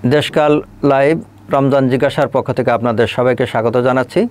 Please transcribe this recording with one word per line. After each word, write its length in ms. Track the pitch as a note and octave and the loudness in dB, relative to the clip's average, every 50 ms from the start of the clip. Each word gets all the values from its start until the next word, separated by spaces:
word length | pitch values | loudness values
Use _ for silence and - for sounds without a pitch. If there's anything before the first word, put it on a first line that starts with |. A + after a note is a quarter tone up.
| - | 2
দেশকাল 460 | B2 C#3 D3+ - - - D#3+ D3+ D3+ D3 D3+ D3 - - - - | 2 2 2 0 0 -2 0 2 2 2 0 -2 -8 -10 -2 0
লাইভ 320 | C#3+ C3+ C3+ C#3 D3 E3 E3 - - - - - - | 2 2 4 2 2 0 -2 -6 -14 -20 -20 -8 -4
রমজান 340 | - C#3 C#3 C3+ C3+ C#3 C3+ B2+ | -2 0 2 2 2 2 2 2
জিজ্ঞাসার 400 | B2+ C3 D3 C#3 - - C#3 B2+ | 0 0 0 -2 0 -2 -2 0
পক্ষ 200 | - C3 B2 - | -2 -4 -4 -2
থেকে 180 | B2 - B2 B2 | -4 -2 0 0
আপনাদের 360 | A#2 A2+ A2+ B2 A#2 G#2+ A#2 | -2 0 0 -2 0 0 0
সবাইকে 380 | G#2+ - - B2 B2+ B2 - B2 | 0 0 -2 0 0 0 0 -2
স্বাগত 300 | A#2 - A#2 A2 A#2 A2 | -2 -2 -2 -2 0 0
জানাচ্ছি। 440 | B2+ B2 C3 B2+ C3 B2+ - - F3 A3 A#3+ | 0 0 0 0 0 -2 -2 -2 -2 -2 -2